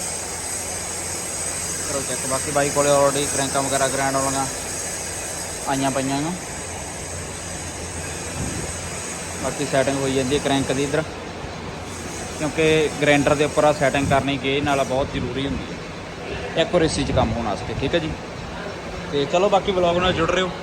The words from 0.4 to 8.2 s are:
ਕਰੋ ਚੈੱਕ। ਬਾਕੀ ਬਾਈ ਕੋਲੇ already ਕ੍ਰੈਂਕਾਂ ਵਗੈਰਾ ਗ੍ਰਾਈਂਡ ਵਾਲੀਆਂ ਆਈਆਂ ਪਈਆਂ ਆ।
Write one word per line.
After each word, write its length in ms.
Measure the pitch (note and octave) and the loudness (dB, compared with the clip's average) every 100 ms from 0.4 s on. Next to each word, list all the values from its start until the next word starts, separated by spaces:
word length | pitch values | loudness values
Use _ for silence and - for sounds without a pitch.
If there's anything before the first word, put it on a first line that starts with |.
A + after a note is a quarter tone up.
| - - - - - - - - - - - - - - - | -6 -6 -6 -6 -6 -6 -6 -6 -6 -4 -4 -4 -4 -4 -2
ਕਰੋ 140 | C#3+ | -2
ਚੈੱਕ। 260 | B2+ B2 - | -2 -4 -2
ਬਾਕੀ 220 | C3 D3+ | -2 0
ਬਾਈ 180 | C#3+ C#3+ | 2 2
ਕੋਲੇ 200 | C#3+ C#3+ | 4 4
already 360 | C#3+ C#3 C#3+ C#3+ | 6 6 4 0
ਕ੍ਰੈਂਕਾਂ 280 | - C3+ C3+ | 0 0 2
ਵਗੈਰਾ 240 | C3+ C3+ C3+ | 2 2 2
ਗ੍ਰਾਈਂਡ 280 | C3+ C3+ C3+ | 2 0 2
ਵਾਲੀਆਂ 300 | C3+ C3+ C3+ - - - - - - - - - - - C#3+ | 2 0 -2 -4 -6 -6 -6 -6 -8 -8 -8 -8 -8 -8 -2
ਆਈਆਂ 240 | C3+ C3+ | 0 2
ਪਈਆਂ 260 | C3+ C3+ C#3 | 0 0 0
ਆ। 140 | D#3 F3+ - - - - - - - - - - - - - - D#2+ - D#2 - | -2 -4 -6 -8 -8 -8 -8 -8 -8 -8 -8 -8 -8 -8 -8 -8 -8 -8 -8 -8